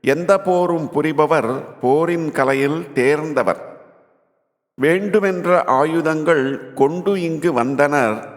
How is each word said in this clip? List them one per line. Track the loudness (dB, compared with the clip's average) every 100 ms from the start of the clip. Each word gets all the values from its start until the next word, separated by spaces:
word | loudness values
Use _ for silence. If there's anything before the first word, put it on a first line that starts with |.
எந்த | 0 0 2 2
போரும் | 2 0 2 -2 -2
புரிபவர், | -2 0 2 2 2 0 -4 -8 -4
போரின் | 0 2 0 -2 -4
கலையில் | 0 0 0 0 -2 -4
தேர்ந்தவர். | 0 2 0 -2 -2 0 -2 -8 -20 -20 _ _ _ _ _ _ _ _ -2
வேண்டுமென்ற | 0 2 2 0 0 -2 2 2
ஆயுதங்கள் | 2 2 2 0 0 -2 2 2 0 -4 -10
கொண்டு | 0 0 0 -2 -2
இங்கு | -2 -2 -2
வந்தனர். | 0 -2 0 2 2 0 -2 -10